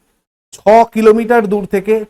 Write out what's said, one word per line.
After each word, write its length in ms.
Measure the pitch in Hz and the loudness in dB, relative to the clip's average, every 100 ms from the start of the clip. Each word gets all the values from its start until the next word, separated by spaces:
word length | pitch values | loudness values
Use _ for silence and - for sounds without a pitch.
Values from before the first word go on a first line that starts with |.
| _ _ _ _ _ | _ _ _ _ _
ছ 60 | - - 226 226 | -6 2 2 2
কিলোমিটার 560 | 220 220 220 220 240 202 | 0 2 2 0 -2 -2
দূর 180 | 208 190 | -6 -6
থেকে 400 | 196 196 220 | -6 -4 -6